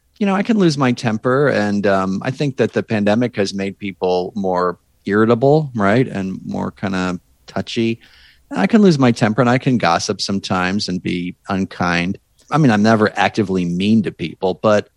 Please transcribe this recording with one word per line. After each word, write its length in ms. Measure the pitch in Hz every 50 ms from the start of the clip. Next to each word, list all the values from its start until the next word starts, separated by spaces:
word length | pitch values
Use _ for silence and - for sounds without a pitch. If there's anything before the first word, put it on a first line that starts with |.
| _ _ _ -
you 60 | 208
know, 120 | 196 190
I 80 | 196 196
can 120 | - 233
lose 220 | 214 190 165 147 143
my 140 | 139 127 120
temper. 560 | - - 117 107 107 - 127 127 135 147 131
And, 360 | 107 104 104 104 101 101 98
um, 360 | 101 98 95 95 95 95 95 -
I 60 | 127
think 260 | 127 - 156 143 127 -
that 140 | 117 107 -
the 120 | 110 101
pandemic 520 | - 113 104 101 104 104 120 123 120 -
has 160 | 110 98 98 98
made 240 | 98 98 98 95
people 560 | - 107 98 90 - 95 92 90 90 90 95 -
more 420 | 104 98 92 92 90 90 90 87 - _ _ _ _ _
irritable, 680 | 101 98 107 110 113 120 113 135 139 147 156 156 139 123
right? 320 | 110 101 98 104 127 131 -
And 300 | - 98 95 95 92 - -
more 240 | 104 101 95 95 95
kinda 500 | - - - 98 95 92 92 90 90 90 - _ _ _ _ -
touchy. 520 | - 98 95 - - 120 113 113 117 - _ - _ _ - - _ _ _ - 277
I 120 | - 196 196
can 140 | - 214 208
lose 180 | 190 160 135
my 100 | 135 120
temper 300 | 117 - 123 104 107 -
and 100 | 127 120
I 80 | 123 127
can 200 | - 139 127 107
gossip 420 | 87 85 85 87 - - 104 -
sometimes 680 | - - 101 98 - - 104 92 90 90 95 104 - -
and 140 | 90 90 -
be 320 | 90 90 90 90 90 - _ _ -
unkind. 720 | 101 95 98 90 - - 87 87 85 87 87 90 98 - _ _ _ _ _ - -
I 60 | 147
mean, 120 | 156 127
I'm 120 | 107 104 104
never 260 | 110 113 104 107 101 - 104
actively 460 | 98 95 - - 107 87 95 92 90
mean 380 | 85 87 87 98 104 113 113 95
to 100 | - -
people, 480 | - 87 80 - - - 92 90 - -
but 280 | 110 104 104 - _ _